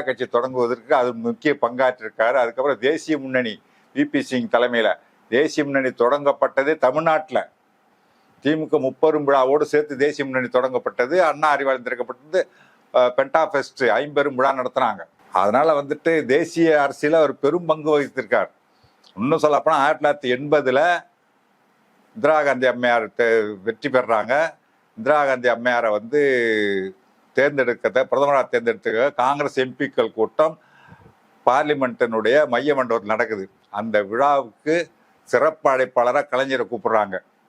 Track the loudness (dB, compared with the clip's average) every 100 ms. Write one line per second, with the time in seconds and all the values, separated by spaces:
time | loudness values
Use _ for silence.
0 | 0 -6 -2 -2 -2 -2 -2 -2 0 0
1 | 0 -2 -6 -4 -2 0 -2 0 0 -2
2 | -8 -2 0 2 0 -2 -2 0 -2 -2
3 | -4 -6 -2 -4 -4 -8 _ _ _ -4
4 | -2 -2 -2 -4 0 0 2 2 0 -2
5 | _ _ -2 0 0 0 -2 0 -2 0
6 | 0 2 0 0 0 0 -2 2 0 2
7 | 0 0 -2 -4 -6 _ _ _ _ _
8 | _ _ _ _ -2 -2 0 -2 -2 0
9 | 2 2 2 2 4 2 2 0 -2 -2
10 | -2 -2 -4 -4 -2 0 0 -2 -4 -4
11 | -2 2 0 2 0 0 0 -4 -4 -8
12 | -8 -12 -6 -4 -4 _ _ _ _ 2
13 | 2 2 0 0 0 -2 -4 -2 0 0
14 | 0 -2 -2 0 0 0 -4 0 0 -2
15 | -10 _ _ 0 2 4 2 2 -2 -4
16 | 0 0 2 0 0 0 4 4 2 -2
17 | 0 2 2 0 0 0 -2 -2 0 0
18 | 0 -6 0 0 0 _ _ _ _ _
19 | _ -6 -2 -2 0 0 0 2 0 0
20 | -2 -2 -2 -4 0 0 2 2 2 -2
21 | -6 _ _ _ _ _ _ _ _ _
22 | _ -4 0 2 0 0 0 0 0 0
23 | -2 0 2 2 0 -6 -8 -6 -2 0
24 | 0 0 0 -2 -2 -6 _ _ _ -8
25 | 0 2 2 0 0 0 0 0 0 -2
26 | -2 0 2 2 0 0 0 -2 -6 -12
27 | _ _ _ 0 0 2 -2 0 0 0
28 | 0 0 2 2 0 -2 -2 -4 -4 -2
29 | -2 0 -2 0 -4 -2 -4 -4 -6 -2
30 | -2 -2 -4 0 -2 -2 _ _ -20 -20
31 | -20 _ _ _ 0 2 2 0 -2 -2
32 | -2 0 2 2 2 0 0 0 0 -2
33 | -2 -2 -2 -4 -10 _ _ -10 -2 -2
34 | -2 0 2 0 -2 _ -4 -2 -4 _
35 | _ _ -4 0 0 0 0 2 0 0
36 | 2 0 -2 -2 -2 -2 -4 -4 0 0
37 | 0 -6 _ _